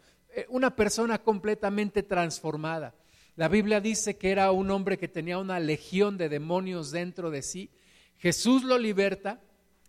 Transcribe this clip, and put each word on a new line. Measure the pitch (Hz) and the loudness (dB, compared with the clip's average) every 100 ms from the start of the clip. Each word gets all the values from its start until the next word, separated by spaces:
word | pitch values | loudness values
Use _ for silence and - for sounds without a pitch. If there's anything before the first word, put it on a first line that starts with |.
| _ _ _ | _ _ _
Eh, | 233 - | -10 -6
una | 254 254 - | 0 0 2
persona | 214 214 233 214 | 0 2 0 0
completamente | - 208 214 214 202 202 208 208 | 0 0 0 -2 0 -2 -2 -2
transformada. | 196 180 170 147 160 151 156 165 135 - _ _ _ - | -2 0 0 -2 -6 -6 -6 -6 -8 -14 _ _ _ -4
La | 160 | 2
Biblia | 202 208 214 | 4 4 2
dice | 208 220 - 196 | 0 -2 -4 -2
que | 185 | 0
era | 196 190 | 4 4
un | 190 190 | 4 2
hombre | 196 196 185 | 0 0 -2
que | 170 | -4
tenía | 175 160 180 | -6 -4 -4
una | 190 185 | -4 -2
legión | 156 151 - 180 208 196 | -2 -2 -2 0 2 0
de | 165 | -2
demonios | 147 151 180 190 180 147 | -2 -2 -2 -2 -6 -6
dentro | 156 175 180 170 | -6 -6 -6 -6
de | 147 | -6
sí. | 131 180 196 _ _ _ _ _ | -8 -10 -12 _ _ _ _ _
Jesús | 175 170 220 262 | 0 2 4 4
lo | 254 254 | 4 2
liberta, | 220 196 196 190 196 233 _ _ _ _ | 2 2 2 0 -6 -10 _ _ _ _